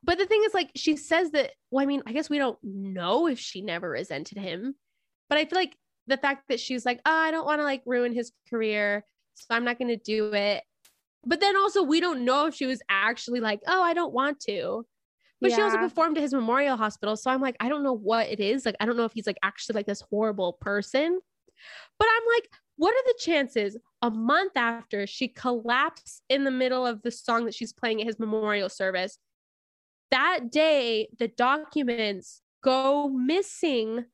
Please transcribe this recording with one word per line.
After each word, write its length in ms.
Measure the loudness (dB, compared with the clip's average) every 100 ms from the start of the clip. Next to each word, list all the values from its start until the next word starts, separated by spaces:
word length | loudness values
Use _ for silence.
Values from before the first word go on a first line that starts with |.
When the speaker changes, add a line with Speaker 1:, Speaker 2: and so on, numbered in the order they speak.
Speaker 1:
But 140 | 0 0
the 60 | 2
thing 160 | 2 2
is, 80 |
like, 180 | 0 -2 -2
she 200 | -2 -2
says 360 | 0 0 2
that, 220 | 0 -2 -6 _
well, 100 | 0
I 40 | 0
mean, 160 | -2 -4
I 80 |
guess 160 | -6 -2
we 80 | 0
don't 260 | -2 -4
know 640 | -10 -10 -8 -6 0 2 2
if 120 | -2
she 220 | -8 -10
never 280 | -8 -6 -4
resented 480 | -6 -6 -8 -8 -10
him, 380 | -8 -6 -8 -10 _ _ _ _ _
but 80 | 0
I 60 | 2
feel 120 | 0
like 200 | -2 -4 _ _ -4
the 100 | 0
fact 300 | 0 -2 _
that 100 | -4
she's 260 | -4 -4 -2
like, 160 | -2 0
"Oh, 60 |
I 200 | 2 0
don't 140 | -2 -2
wanna, 180 | 0
like, 180 | 0 -4 -2
ruin 280 | -2 0
his 180 | -2 -8 _ _
career, 580 | -4 -2 0 0 -2 -6 _ _ _
so 120 | -4 -2
I'm 80 |
not 160 | -2 -2
gonna 180 | -2 -2
do 360 | -2 -2 0
it." 300 | 0 0 -2 -6 _ _ _ _ _
But 160 | -2 2
then 160 | 4 6
also, 260 | 4 4
we 160 | 4 4
don't 240 | 2 0 2
know 200 | 2 2
if 80 | 0
she 120 | -4
was 140 | -4 -2
actually 500 | 0 0 -2 -4 -2
like, 220 | 0 -2 0
"Oh, 140 | 2
I 120 | 2
don't 200 | 2 -2
want 260 | 0 -2 -2
to." 460 | -6 -4 -4 -6 -10 _ _ _ _ _
But 100 | 2
she 100 | 4
also 160 | 2 2
Speaker 2:
Yeah. 40 |
Speaker 1:
performed 360 | 0 2 2 2
at 40 |
his 120 | 0
memorial 440 | 0 2 2 2 0
hospital, 400 | -2 -2 -4 -2
so 120 | 0
I'm 100 | 0
like, 160 | 0 -2
I 80 | -2
don't 140 | 0
know 100 | 0
what 340 | 0 0 0 0
it 100 | -2
is. 260 | 0 0 -2
Like, 100 | -2
I 60 | -2
don't 120 | 0
know 80 | 0
if 80 |
he's, 140 | -2 -6
like, 100 | -2
actually, 300 | -4 -4 -4
like, 120 | -4 -2
this 140 | -6
horrible 520 | -4 0 0 0 -2
person. 680 | -2 -2 -2 0 0 0 -2 _ _ _ _ -20 -20 -20 _
But 80 | 2
I'm 180 | 4 4 2
like, 140 | 0 -20 _ 0
what 160 | 2
are 100 | 2 2
the 140 | 0
chances 580 | 0 0 0 -2 -4 -6 _ _
a 100 | -4
month 420 | 0 2 2 2 0
after 520 | -2 -2 -6 -6 -6
she 200 | -4 -6
collapsed 960 | -4 -4 -2 0 0 0 -4 -20 -20 _
in 160 | 0 0
the 60 |
middle 340 | 0 0 0 -2
of 160 | -4
the 100 | -8
song 340 | -8 -2 0 0
that 80 | -6
she's 180 | -10
playing 260 | -6 -4 -2
at 60 | -4
his 120 | -4
memorial 500 | -4 -2 0 0 -2
service, 500 | -4 -4 -2 -4 -8 _ _ _ _ _ _ _ _ _
that 400 | 2 2 0 0
day, 580 | 4 6 4 2 0 -2 -4
the 100 | -6
documents 1120 | 2 2 2 -2 -2 0 0 -2 -4 -10 -20 _ _
go 480 | 2 4 4 2 0
missing? 960 | 0 0 0 0 -2 0 0 -2 -4 -8